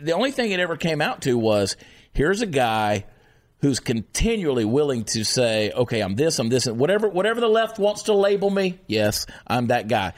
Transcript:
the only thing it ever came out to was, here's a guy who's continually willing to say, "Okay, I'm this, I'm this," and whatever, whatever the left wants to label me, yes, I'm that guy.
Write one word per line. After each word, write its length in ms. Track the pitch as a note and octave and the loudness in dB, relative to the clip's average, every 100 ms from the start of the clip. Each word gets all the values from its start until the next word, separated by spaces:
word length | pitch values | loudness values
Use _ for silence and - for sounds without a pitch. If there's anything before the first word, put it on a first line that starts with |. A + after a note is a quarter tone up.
the 100 | D3+ | -4
only 180 | E3 C4 | -2 -2
thing 200 | C#4 A#3 | -2 -2
it 80 | F#3 | -2
ever 160 | F3+ C#3+ | -2 -2
came 240 | E3+ D3+ | -2 0
out 220 | E3+ - | -2 -2
to 140 | C#3+ A#2+ | -2 0
was, 380 | A2 G#2 G2 - - - _ | 2 2 0 -4 -14 -20 _
here's 280 | - D3 G3+ | 0 0 0
a 60 | A3 | -2
guy 580 | C#3 A#2+ A2 G#2 G#2 - - _ _ _ - | 0 0 0 0 -2 -6 -20 _ _ _ -2
who's 200 | C#3+ B2+ | -2 0
continually 840 | - A2+ - - A3+ A3+ E3 B2+ G#2+ | -2 -4 -4 -2 0 0 0 0 2
willing 380 | C3 D3 B2 G#2 | 2 0 -2 -4
to 180 | A#2 | -4
say, 480 | G#2+ C3 A#2+ A2 G#2 | -2 0 2 2 0
"Okay, 300 | - B2 A#2 | 0 -2 0
I'm 140 | F#2+ G2+ | -2 0
this, 240 | D#3+ D3+ | 0 0
I'm 100 | A2+ | 0
this," 160 | B2+ B2 | 0 0
and 140 | A2+ | 0
whatever, 280 | D3 G#3 G#3+ | 2 2 0
whatever 320 | F3 G3+ A#3 | 0 0 0
the 80 | A#3 | 2
left 300 | A3 A3 A3 | 2 0 0
wants 260 | G3+ G#3 | -2 0
to 100 | - | 0
label 360 | G#3 G3 G3+ G3 | 2 4 2 0
me, 300 | G3 F#3+ F3+ - | 0 -2 -4 -4
yes, 400 | G#2+ G#2 - - - - | 0 2 0 -8 -12 -4
I'm 220 | A#2+ A#2+ | -2 2
that 200 | A#2+ G#2 | 0 2
guy. 260 | A#2 F#2 | 0 -2